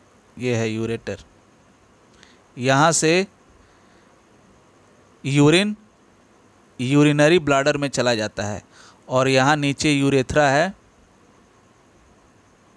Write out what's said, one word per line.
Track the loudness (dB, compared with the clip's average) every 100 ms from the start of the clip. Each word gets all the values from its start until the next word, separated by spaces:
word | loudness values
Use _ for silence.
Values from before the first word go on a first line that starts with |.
| _ _ _ -10
ये | -6
है | -4 -4 -6
ureter। | -6 -8 -10 -14 -14 _ _ _ _ _ _ _ _ _ -20 _ _ -8
यहाँ | 0 2 2
से | 2 0 0 -2 _ _ _ _ _ _ _ _ _ _ _ _ _ _ _ _ _ _ _ -4
यूरिन | 2 4 4 0 -6 _ _ _ _ _ _ _ _ _ -8
यूरिनरी | 0 2 2 4 2 2
ब्लैडर | 2 0 0 -2
में | -4
चला | -2 -2
जाता | -2 -4 -6
है | -8 -8 -14 -20 -20 _ -4
और | -2 2
यहाँ | 2 2 0
नीचे | -2 -2 -2
यूरेथ्रा | 0 0 0 0 0 2
है, | 2 -2 -6 _ _ _ _ _ _ _ _ _ _ _ _ _ _ _ _ _ _ _